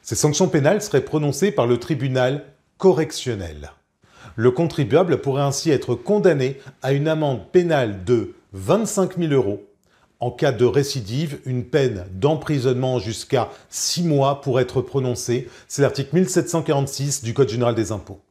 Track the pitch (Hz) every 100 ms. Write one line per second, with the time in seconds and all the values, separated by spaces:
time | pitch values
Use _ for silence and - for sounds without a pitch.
0 | - 113 151 147 156 156 139 208 - 139
1 | - 156 147 139 202 202 120 120 - 151
2 | 135 127 127 147 - _ _ _ 190 151
3 | 156 - - 110 85 76 73 - _ _
4 | _ _ - - 117 123 165 - 127 147
5 | 180 139 139 135 143 131 160 135 - 123
6 | - 208 185 147 131 139 - _ 131 139
7 | 151 160 151 123 90 185 175 151 120 95
8 | 90 120 101 - _ 95 95 190 214 -
9 | 185 175 170 139 101 101 - _ _ _
10 | _ _ 123 - 151 110 120 131 139 135
11 | 98 123 160 143 135 127 123 151 131 104
12 | 92 92 143 156 - 147 123 123 131 127
13 | 101 110 - 127 110 - _ - - -
14 | 170 143 135 139 139 127 123 135 123 139
15 | 127 120 - 117 127 - _ - 139 143
16 | 135 160 185 180 170 165 151 143 139 -
17 | 143 139 113 113 131 113 120 113 110 107
18 | - - _